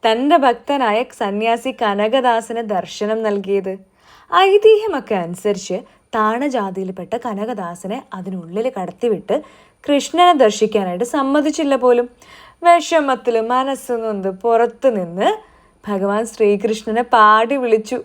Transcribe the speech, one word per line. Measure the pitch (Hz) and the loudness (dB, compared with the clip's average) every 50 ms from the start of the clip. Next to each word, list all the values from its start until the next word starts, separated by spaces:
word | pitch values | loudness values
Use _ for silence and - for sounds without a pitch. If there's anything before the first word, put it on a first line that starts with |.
| - | 2
തന്റെ | 226 220 233 262 294 349 | 0 0 2 2 2 4
ഭക്തനായ | 330 269 254 247 240 - - 285 277 254 220 208 226 247 247 - - | 4 4 2 0 0 -4 -4 -2 0 0 0 0 0 -2 -4 -6 -6
സന്യാസി | 233 202 196 208 220 226 226 233 233 262 254 - | -6 -4 -2 -2 0 0 -2 0 -2 -8 -4 -2
കനകദാസന് | 240 208 202 202 208 220 233 269 247 254 233 226 226 - 233 233 233 214 208 | -2 -2 0 0 0 2 2 2 2 2 0 0 -2 -4 -8 -6 -4 -4 -4
ദർശനം | 180 165 - - - 208 208 220 226 | -4 -4 -6 -8 -8 -4 -4 -4 -2
നൽകിയത്. | 220 214 208 202 190 190 196 196 190 190 190 196 - _ _ _ _ _ - - _ _ | -2 -2 -2 -2 -4 -2 -4 -4 -2 -4 -10 -10 -14 _ _ _ _ _ -20 -20 _ _
ഐതിഹ്യമൊക്കെ | - 349 381 392 381 415 415 440 440 415 427 440 339 269 - - 220 | 2 2 4 4 2 4 6 6 6 6 2 -2 -4 -6 -4 -4 -4
അനുസരിച്ച് | 190 170 165 180 185 - 208 202 196 190 - 180 202 247 _ _ _ _ _ - | -4 -4 -6 -8 -6 -4 -4 -4 -4 -6 -8 -8 -8 -8 _ _ _ _ _ -2
താണജാതിയിൽപ്പെട്ട | 226 214 214 220 240 277 294 254 240 202 190 185 190 190 185 185 185 180 - - 240 240 | 0 0 0 0 0 -4 -2 -2 -2 -4 -4 -6 -8 -8 -8 -8 -12 -10 -8 -8 -6 -6
കനകദാസനെ | 247 208 196 208 226 254 208 185 170 175 175 - 190 214 262 269 _ - | -6 -6 -6 -6 -6 -6 -8 -8 -10 -10 -10 -10 -10 -10 -10 -10 _ -14
അതിനുള്ളിൽ | 190 180 196 190 185 170 165 175 208 226 254 254 202 | -12 -10 -10 -10 -10 -12 -8 -6 -4 -4 -4 -6 -6
കടത്തിവിട്ട് | 180 175 - _ - 240 214 165 147 - 196 302 302 - _ _ _ _ _ _ - | -10 -10 -8 _ -2 -2 -2 -2 -2 -4 -4 -4 -4 -8 _ _ _ _ _ _ -2
കൃഷ്ണനെ | - 285 285 277 - - 330 349 359 | 0 0 0 0 -2 2 4 6 6
ദർശിക്കാനായിട്ട് | 349 277 262 214 208 - 220 214 - 214 196 180 175 180 240 | 6 6 4 4 4 2 -2 0 0 -2 -2 -2 -4 -4 -4
സമ്മതിച്ചില്ല | 240 - 294 269 269 277 302 277 311 302 - 320 277 277 | -4 -2 -2 0 2 0 0 0 0 -2 -2 -2 0 0
പോലും. | 254 240 247 247 240 240 240 _ _ - - - - - - _ _ 339 | 2 2 2 2 2 0 -4 _ _ -20 -20 -20 -20 -20 -20 _ _ 4
വിഷമത്തിൽ | 349 339 349 302 - 339 320 294 277 262 226 - 233 226 226 | 4 6 6 4 0 0 0 2 0 -2 -2 -2 -2 0 0
മനസ്സ് | 220 226 247 254 262 269 269 262 - - | 0 0 0 0 0 -2 -4 -6 -6 -6
നൊന്ത് | 247 233 226 220 214 202 190 196 | -6 -4 -4 -4 -6 -4 -4 -6
പുറത്തു | 190 190 - 233 226 226 233 233 233 - - 269 | -6 -2 0 2 2 4 2 2 -2 0 0 0
നിന്ന് | 233 202 180 165 170 185 214 330 427 427 - _ _ _ _ _ _ _ _ 208 | 2 2 -4 -6 -4 0 0 0 0 -2 -8 _ _ _ _ _ _ _ _ -6
ഭഗവാൻ | 208 190 190 196 202 214 233 | -4 -2 -2 -2 -2 -2 -4
ശ്രീകൃഷ്ണനെ | 220 220 - 220 202 208 196 202 220 220 220 - 226 214 233 | -6 -2 0 2 2 2 2 0 -4 -4 -4 -6 -4 -2 -2
പാടി | 240 233 - 233 214 214 214 220 226 233 285 | -2 2 4 6 8 8 6 6 4 0 -2
വിളിച്ചു. | 277 254 233 220 220 214 - 254 240 - | -2 0 2 0 0 0 -4 -8 -8 -8